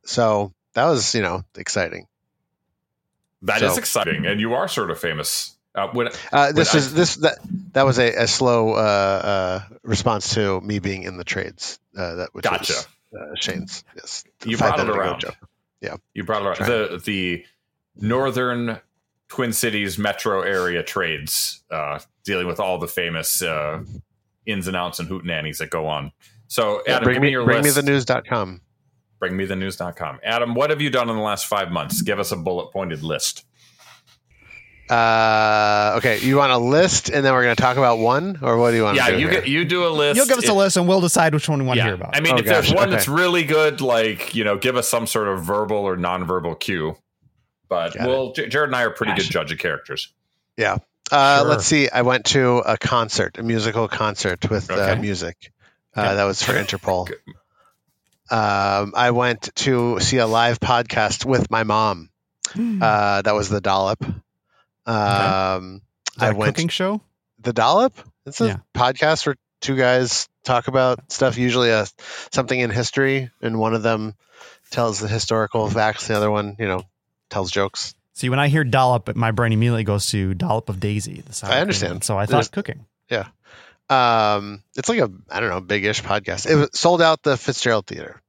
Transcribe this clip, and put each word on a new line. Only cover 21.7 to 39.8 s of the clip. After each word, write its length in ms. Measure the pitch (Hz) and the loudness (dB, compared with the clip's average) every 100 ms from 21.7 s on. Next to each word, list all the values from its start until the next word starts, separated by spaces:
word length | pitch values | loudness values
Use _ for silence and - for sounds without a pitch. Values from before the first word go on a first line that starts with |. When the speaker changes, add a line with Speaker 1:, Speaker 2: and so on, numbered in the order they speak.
Speaker 2:
uh, 300 | 80 73 73 - _ | -8 -6 -8 -12 _
dealing 220 | - 95 90 | -6 -4 -2
with 140 | 87 | -2
all 180 | 95 90 | -2 -2
the 100 | 82 | -4
famous, 520 | - 85 82 80 - | -4 -4 -4 -4 -4
uh, 400 | 87 78 76 80 - 95 - _ _ _ 107 | -2 -4 -4 -6 -10 -16 -18 _ _ _ -8
ins 200 | 101 90 | -6 -4
and 80 | 92 | -4
outs 220 | 87 - | -4 -6
and 100 | 85 | -8
hootenannies 500 | 95 87 80 76 76 | -8 -6 -6 -6 -8
that 120 | 78 | -6
go 160 | 82 78 | -6 -4
on. 260 | 76 71 - _ _ - | -6 -8 -16 _ _ -8
So, 340 | - 110 104 - | -2 -2 -2 -2
Speaker 1:
Yeah, 100 | 127 | 0
Speaker 2:
Adam, 80 | |
Speaker 1:
bring 100 | 117 | 2
Speaker 2:
give 80 | 127 | 2
Speaker 1:
me, 60 | 143 | 2
Speaker 2:
me 40 | |
your 120 | 131 | 2
Speaker 1:
bring 140 | 120 117 | 2 4
me 40 | 147 | 4
Speaker 2:
list. 60 | 143 | 2
Speaker 1:
the 60 | |
news 220 | 139 139 | 2 0
dot 220 | 123 123 - | 2 -2 0
com. 340 | 117 95 90 _ _ _ _ _ - | -4 -4 -10 _ _ _ _ _ -8
Speaker 2:
Bring 160 | 92 92 | -6 -4
me 80 | |
the 120 | 95 95 | -4 -4
news 200 | 95 90 | -6 -6
dot 200 | 87 - | -8 -8
com. 220 | 80 67 | -10 -8
Adam, 300 | - 117 120 | -4 -2 0
what 160 | 120 147 | 0 0
have 100 | 151 | 0
you 100 | 147 | 0
done 200 | 127 117 | 0 0
in 60 | 113 | -2
the 60 | |
last 240 | 107 101 - | -2 -4 -2
five 240 | 101 92 | -2 -2
months? 320 | 85 73 - | -4 -2 -2
Give 160 | - 101 | -2 -2
us 140 | 101 | -2
a 40 | 98 | -4
bullet 360 | 85 87 - | -4 -4 -6
pointed 300 | 95 92 78 | -8 -6 -6
list. 400 | 80 76 - - - _ _ _ - - _ _ _ _ - - - _ - | -6 -4 -4 -8 -16 _ _ _ -20 -20 _ _ _ _ -20 -20 -20 _ 0
Speaker 1:
Uh, 1080 | 117 113 113 110 110 107 107 107 104 104 101 | 4 4 4 4 4 4 4 4 4 2 2
okay, 200 | 127 104 | 2 0
you 180 | 127 139 | 2 4
want 140 | 139 | 4
a 80 | 123 | 4
list, 520 | 120 147 185 - - | 4 4 4 2 -2
and 140 | 147 | 0
then 80 | 139 | 4
we're 100 | 131 | 4
gonna 100 | 123 | 4
talk 220 | 117 127 127 | 4 2 4
about 220 | 127 113 | 4 4
one, 400 | 113 135 185 175 | 4 2 0 -4
or 140 | 131 117 | 0 4
what 160 | 120 | 4
do 40 | 117 | 4
you 60 | |
wanna 140 | 107 113 | 2 4
Speaker 2:
Yeah, 140 | 123 | 4
Speaker 1:
do 60 | 117 | 2
Speaker 2:
you 80 | 156 | 2
Speaker 1:
here? 120 | 180 | 0
Speaker 2:
get, 60 | 135 | 0
you 160 | 147 | 0
do 220 | 170 180 | 0 0